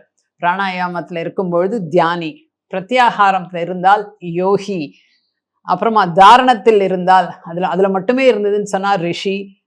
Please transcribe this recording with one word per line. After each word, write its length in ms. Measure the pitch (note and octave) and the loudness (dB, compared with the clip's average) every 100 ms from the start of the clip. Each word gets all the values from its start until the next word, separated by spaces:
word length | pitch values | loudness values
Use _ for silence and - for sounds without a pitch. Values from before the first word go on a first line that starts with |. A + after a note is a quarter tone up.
| _ _ _ - | _ _ _ -6
பிராணாயாமத்துல 760 | E3+ F#3+ G3 F3+ F3+ F3 E3 E3+ | -4 -2 -4 -6 -6 -8 -10 -8
இருக்கும் 320 | E3 E3+ F#3 | -8 -6 -4
பொழுது 380 | E3+ F#3 A3+ E3 | -2 -2 -4 -4
தியானி, 440 | F3 E3 E3+ D#3+ - _ _ _ | 0 0 -2 -8 -12 _ _ _
பிரத்யாகாரத்துல 840 | F#3+ F#3 B3+ A#3+ E3 G3 F#3+ E3 F3 | -12 -4 2 2 4 2 2 -4 -8
இருந்தால் 580 | E3+ F3+ F3+ G#3 G3+ - | -8 -2 0 0 -4 -14
யோகி, 760 | F3 E3+ F#3 G3 G3 F#3 C#3 _ _ _ _ _ _ _ | -10 -4 0 -2 -2 -8 -10 _ _ _ _ _ _ _
அப்புறமா 460 | - F3 A3 G#3+ F3+ | -6 -2 0 0 0
தாரணத்தில் 760 | E3 G3 B3 B3+ A3+ A#3 G#3 | 6 8 8 6 2 2 2
இருந்தால் 480 | F#3+ F#3 F3+ F#3 E3+ - | 2 -2 2 2 2 -6
அதுல, 220 | E3+ E3+ F3+ | -12 -6 -4
அதுல 220 | F3 G3 | 0 0
மட்டுமே 440 | F#3+ F#3 B3+ C4 | 0 -2 0 2
இருந்ததுன்னு 300 | G#3 G3+ G#3 | 2 0 -4
சொன்னா 320 | G3+ F#3+ G3 | -4 -4 -2
ரிஷி 540 | G3 E3+ D#3+ G3+ G3 G3 _ | -2 -4 -6 -6 -8 -10 _